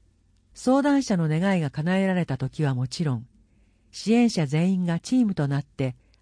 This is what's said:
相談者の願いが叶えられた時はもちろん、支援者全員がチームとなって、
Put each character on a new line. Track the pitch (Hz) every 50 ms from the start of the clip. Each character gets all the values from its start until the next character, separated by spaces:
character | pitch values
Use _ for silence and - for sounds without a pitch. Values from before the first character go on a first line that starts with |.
| _ _ _ _ _ _ _ _ _ _ -
相 | - - 247 254 277
談 | 269 294 285 277
者 | 254 - 214 175
の | 165 156
願 | 156 160 180 202 196 180
い |
が | 160 139
叶 | - - 151 175 185 190
え | 190
ら | 190 185
れ | 180 165
た | - 135 -
時 | 139 131 - - 156
は | 143 131
も | 123 127 123
ち | - - 175
ろ | 151 127
ん、 | 113 123 - _ _ _ _ _ _ _ _ _ _ _ _
支 | - - - 190 226
援 | 240 240 233
者 | - 190 156
全 | 135 139 156 170 185
員 | 190 180 180
が | 170 170 165
チ | - - 254
ー | 254 247
ム | 208 190
と | - 147 139
な | 143 139
っ |
て、 | 143 _ _ - 139 131 123 _ _ _ _ _